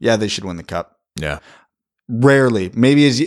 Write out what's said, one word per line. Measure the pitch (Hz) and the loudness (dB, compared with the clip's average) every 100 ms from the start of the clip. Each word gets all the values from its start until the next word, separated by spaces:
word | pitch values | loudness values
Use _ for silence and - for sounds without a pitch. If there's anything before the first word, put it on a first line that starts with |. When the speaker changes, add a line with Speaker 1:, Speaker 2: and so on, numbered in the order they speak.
Speaker 1:
"Yeah, | 117 113 | -2 0
they | 107 | -2
should | - | -6
win | 95 85 | -10 -12
the | |
cup"? | - 87 - _ _ - | -10 -10 -10 _ _ -10
Speaker 2:
Yeah. | 76 71 - _ _ _ _ _ - | -8 -8 -14 _ _ _ _ _ -10
Speaker 1:
Rarely. | 117 135 139 127 107 92 | 0 4 4 2 0 -4
Maybe | 110 127 143 | 0 2 4
his | 147 120 | 2 0